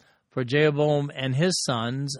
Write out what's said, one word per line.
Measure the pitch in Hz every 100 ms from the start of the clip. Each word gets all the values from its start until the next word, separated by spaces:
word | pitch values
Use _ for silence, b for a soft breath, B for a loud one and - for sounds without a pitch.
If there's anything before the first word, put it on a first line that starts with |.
| b b b
for | 131
Jeroboam | 120 147 151 147 151 147 143 143
and | 131 131
his | 180 175
sons | - 120 117 135 143